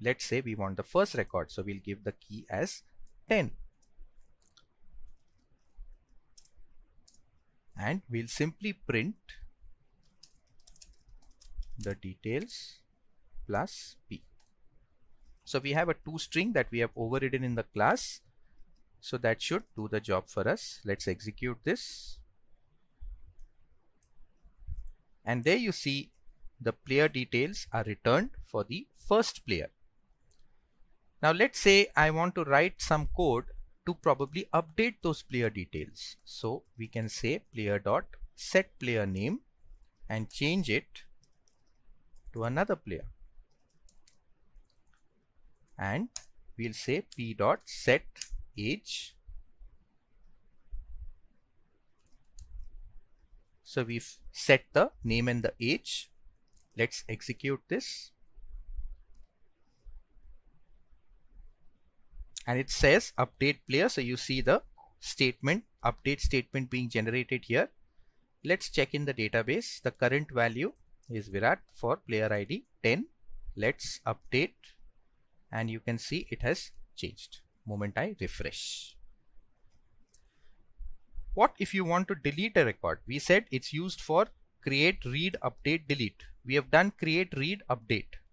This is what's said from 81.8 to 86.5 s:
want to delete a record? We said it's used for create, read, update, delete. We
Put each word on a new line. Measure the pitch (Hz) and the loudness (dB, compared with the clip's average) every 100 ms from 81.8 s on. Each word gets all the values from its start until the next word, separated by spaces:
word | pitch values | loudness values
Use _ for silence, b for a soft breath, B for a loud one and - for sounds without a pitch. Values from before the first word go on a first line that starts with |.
want | 170 175 190 | 4 4 2
to | |
delete | 170 143 147 220 196 | 0 0 0 2 6
a | 123 | 6
record? | - 85 80 - | 4 -2 -2 -4
We | 143 | -6
said | - 190 233 | 6 4 6
it's | 127 - | -4 -4
used | 151 185 - | -6 -6 -6
for | - 165 220 - _ _ | 2 4 2 -2 _ _
create, | 139 135 165 190 123 | -2 4 4 2 -4
read, | 139 180 - | -2 -2 -2
update, | 127 - 143 165 143 | -4 -2 0 0 0
delete. | 139 104 - - - | 0 0 -4 -20 -14
We | 117 | 0